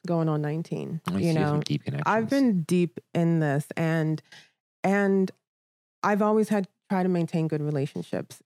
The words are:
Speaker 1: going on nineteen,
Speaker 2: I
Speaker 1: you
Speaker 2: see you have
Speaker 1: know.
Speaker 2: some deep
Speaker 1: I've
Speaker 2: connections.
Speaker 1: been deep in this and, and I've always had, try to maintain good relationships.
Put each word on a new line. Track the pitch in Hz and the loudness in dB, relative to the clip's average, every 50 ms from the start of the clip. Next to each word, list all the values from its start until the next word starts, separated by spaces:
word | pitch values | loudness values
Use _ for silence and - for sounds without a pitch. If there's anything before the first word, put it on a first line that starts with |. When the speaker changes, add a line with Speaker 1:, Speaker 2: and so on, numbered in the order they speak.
| - | -6
Speaker 1:
going | 170 170 165 160 160 | -2 0 0 0 0
on | 151 151 | 0 0
nineteen, | 151 147 151 160 165 - 160 - - 139 160 160 - - | -2 -2 -4 -6 -6 -6 -8 -8 -6 -8 -8 -8 -8 -6
Speaker 2:
I | 180 | -4
Speaker 1:
you | 196 | -2
Speaker 2:
see | 180 | 0
you | 170 | 2
have | 160 156 | 2 2
Speaker 1:
know. | 151 147 147 | 2 2 0
Speaker 2:
some | 147 | -2
deep | 147 - 143 139 - | -2 -2 -4 -4 -4
Speaker 1:
I've | - 135 143 151 | -6 -6 -2 0
Speaker 2:
connections. | 165 202 226 226 220 | 0 2 0 0 0
Speaker 1:
been | 277 277 277 240 202 180 | 0 2 2 2 2 0
deep | 156 - 175 180 175 165 - - - _ _ | 0 0 2 2 2 0 -2 -12 -18 _ _
in | 170 170 170 170 160 | 0 2 2 2 2
this | 156 147 139 147 151 - - | 2 2 0 0 -2 -4 -4
and, | - 165 160 160 165 156 156 156 151 - _ - - - _ _ _ _ _ _ _ - | -2 0 0 0 0 0 0 -2 -4 -6 _ -20 -20 -20 _ _ _ _ _ _ _ 0
and | 185 196 202 202 196 196 196 190 180 - _ _ _ _ _ _ _ _ _ _ _ _ _ | 0 2 2 2 2 2 2 2 0 -4 _ _ _ _ _ _ _ _ _ _ _ _ _
I've | - 196 214 196 | 0 0 2 2
always | 214 208 214 220 214 208 | 2 2 2 2 2 2
had, | 214 208 190 - _ _ _ _ | 0 -2 -2 -4 _ _ _ _
try | 202 185 | -2 0
to | 180 190 | 0 2
maintain | 180 175 165 - - 170 160 156 | 2 0 0 0 -2 -2 -2 -2
good | 160 147 | -2 -4
relationships. | 147 151 151 139 135 - - - - - - - - - - - _ | -4 -2 -2 -2 -4 -4 -6 -10 -8 -6 -6 -6 -6 -8 -16 -20 _